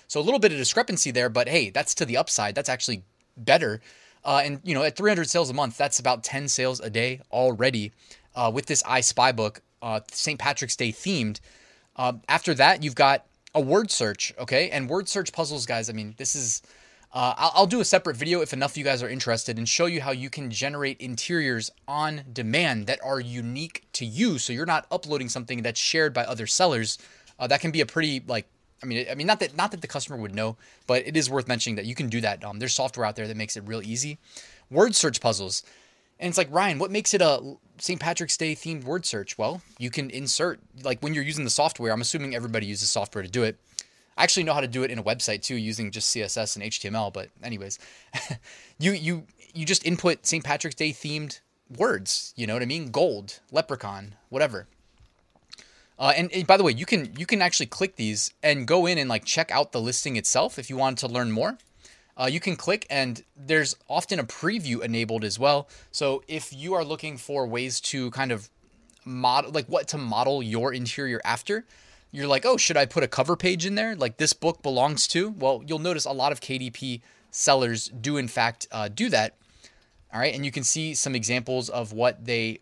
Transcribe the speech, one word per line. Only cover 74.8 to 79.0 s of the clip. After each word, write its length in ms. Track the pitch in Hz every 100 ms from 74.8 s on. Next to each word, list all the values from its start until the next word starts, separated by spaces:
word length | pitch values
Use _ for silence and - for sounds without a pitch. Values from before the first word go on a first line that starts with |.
| 143 147 -
to?" 200 | 170 208
Well, 340 | 202 131 120 147
you'll 120 | 156
notice 280 | 175 156 135
a 60 |
lot 200 | 135 139
of 80 | 139
K 160 | - 131
D 140 | 127
P 320 | - 131 117 - _ _
sellers 580 | - - 135 120 113 -
do, 280 | 120 131 147
in 120 | 123
fact, 380 | 127 117 - -
uh, 160 | 113 104
do 220 | 107